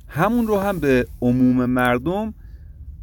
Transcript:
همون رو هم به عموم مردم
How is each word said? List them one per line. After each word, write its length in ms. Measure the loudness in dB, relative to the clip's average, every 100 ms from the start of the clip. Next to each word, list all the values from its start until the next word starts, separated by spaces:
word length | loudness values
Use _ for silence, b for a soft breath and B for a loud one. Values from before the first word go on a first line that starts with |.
| B
همون 380 | -2 0 2 0
رو 120 | 0
هم 200 | 0 0
به 280 | 2 2 2 -2
عموم 440 | 0 4 4 4
مردم 680 | 2 2 2 2 0 -4 -6 -10 b b b b b -8